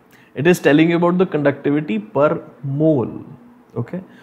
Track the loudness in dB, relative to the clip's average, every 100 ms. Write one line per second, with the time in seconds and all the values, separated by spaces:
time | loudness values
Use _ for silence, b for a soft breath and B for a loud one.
0 | _ b b -2 2 2 4 4 4 2
1 | 2 2 0 0 0 0 -2 -2 -2 -6
2 | -4 0 0 0 -10 -12 -6 0 2 0
3 | -2 -8 -16 -20 -20 _ _ -10 -8 -10
4 | -14 B